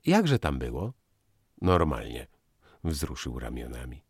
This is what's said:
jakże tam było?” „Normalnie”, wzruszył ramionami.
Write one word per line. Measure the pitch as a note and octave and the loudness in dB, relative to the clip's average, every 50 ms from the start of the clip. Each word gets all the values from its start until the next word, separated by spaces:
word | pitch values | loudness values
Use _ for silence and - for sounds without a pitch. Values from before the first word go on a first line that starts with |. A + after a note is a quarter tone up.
| _ | _
jakże | D#3 F3+ G#3+ G#3 D#3 C#3 A2+ | 6 4 6 6 4 2 2
tam | - D2+ C#2+ B1+ | 2 0 -2 -2
było?” | B1 A#1 A#1+ C2 F#2+ A#2 - _ _ _ _ _ _ _ _ _ _ _ _ - | -4 -4 -4 -4 -6 -6 -8 _ _ _ _ _ _ _ _ _ _ _ _ 0
„Normalnie”, | - F#2 F#2 E2+ E2+ D2+ C#2 A1 G#1+ A1+ A#1 A#1+ A#1+ - _ _ _ _ _ _ _ _ - _ - | 4 4 6 6 6 4 2 -2 -6 -8 -10 -10 -10 -12 _ _ _ _ _ _ _ _ -20 _ -4
wzruszył | E2+ D#2+ C#2 C#2 C2+ B1+ - - - A#1+ B1 | -2 -2 -2 -2 -4 -6 -8 -8 -8 -8 -6
ramionami. | A#1 A1+ B1 B1 A#1 A#1+ A#1+ A#1+ B1 B1+ A#1+ - _ | -8 -8 -8 -8 -8 -8 -10 -10 -10 -12 -12 -16 _